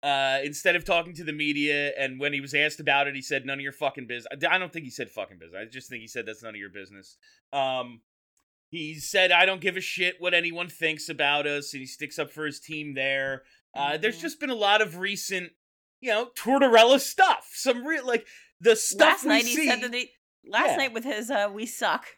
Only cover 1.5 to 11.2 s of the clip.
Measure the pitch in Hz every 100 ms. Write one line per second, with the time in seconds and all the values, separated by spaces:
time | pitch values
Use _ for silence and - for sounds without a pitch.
1.5 | 147 147 147 143 135 135 131 143 143 139
2.5 | 143 151 151 151 139 143 139 131 139 131
3.5 | 139 139 - 147 - 117 123 110 143 165
4.5 | 185 180 165 139 - 120 - 95 92 82
5.5 | 92 113 127 - 123 110 123 107 110 113
6.5 | 107 101 98 95 101 92 _ _ _ _
7.5 | 143 135 131 123 117 _ _ _ _ _
8.5 | _ _ 170 151 156 - 202 185 175 185
9.5 | 190 185 180 180 180 180 180 175 175 170
10.5 | 170 175 - 160 156 - 151